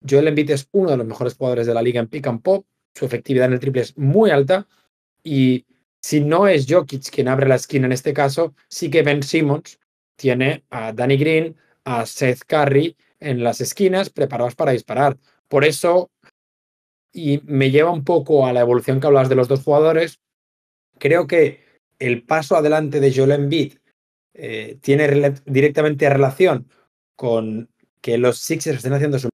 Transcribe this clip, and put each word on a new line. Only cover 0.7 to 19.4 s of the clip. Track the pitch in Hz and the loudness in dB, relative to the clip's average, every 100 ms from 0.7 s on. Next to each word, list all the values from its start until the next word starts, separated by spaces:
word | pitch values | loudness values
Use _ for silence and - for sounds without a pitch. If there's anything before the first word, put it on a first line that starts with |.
uno | 202 185 | -2 0
de | 131 | -2
los | 113 | -4
mejores | 107 123 | -6 -6
jugadores | - 131 123 117 | -4 -4 -2 0
de | |
la | 117 | 0
liga | 120 120 | 0 -2
en | 117 | -6
pick | 156 139 | -6 -6
and | 117 | -4
pop, | - 196 - _ _ | -2 -2 -4 _ _
su | - 135 | -10 -8
efectividad | 120 - 127 127 | -6 -2 0 2
en | |
el | 123 | 0
triple | 135 127 | -2 -4
es | 117 - | -6 -2
muy | 139 185 214 | 0 4 4
alta | 143 139 185 - _ _ _ _ _ | 2 2 0 -2 _ _ _ _ _
y | - 139 131 127 _ _ _ _ | -4 2 2 2 _ _ _ _
si | - 151 | -2 -2
no | 147 165 202 | 2 2 4
es | 165 135 | 2 2
Jokic | 175 139 135 - | 0 0 -12 -8
quien | - 127 | -4 -2
abre | 131 135 | 0 2
la | 127 | 0
esquina | - 139 127 | 0 -2 -2
en | |
este | 127 - | -2 -4
caso, | 143 139 139 165 _ _ | 0 -2 0 -4 _ _
sí | - 165 | -10 0
que | 160 | 0
Ben | 147 147 | 2 0
Simmons | 135 165 151 143 - _ _ _ _ _ | 0 0 0 -2 -6 _ _ _ _ _
tiene | 135 123 131 156 _ | -2 0 0 -2 _
a | 123 110 | -10 -10
Danny | 110 123 139 | -4 0 2
Green, | 151 160 165 160 _ _ | 2 0 -2 -10 _ _
a | - 233 - | -6 -6 -6
Seth | - 135 123 - | -4 -4 -4 -2
Curry | 156 139 135 170 _ _ _ | 0 2 2 0 _ _ _
en | 151 123 | -8 -4
las | 117 117 | -2 -4
esquinas | 127 - 190 185 190 | -8 -2 0 0 -4
preparados | - 143 120 123 | -4 -4 -2 -6
para | - 151 | -2 -2
disparar. | 123 - 117 139 131 _ _ _ | -2 -4 0 0 -2 _ _ _
Por | 143 | 2
eso, | 151 143 175 180 180 _ _ _ _ _ _ _ _ _ _ | 2 0 0 0 -2 _ _ _ _ _ _ _ _ _ _
y | 180 156 143 | -8 -4 -4
me | - 139 135 | -2 0 2
lleva | 143 165 | 4 2
un | 165 | 0
poco | 139 170 - 151 127 | 0 0 2 2 2
a | |
la | 123 | 2
evolución | 120 123 123 131 | 2 2 0 -2
que | 147 | 2
hablabas | 139 127 | 2 4
de | |
los | 131 | 0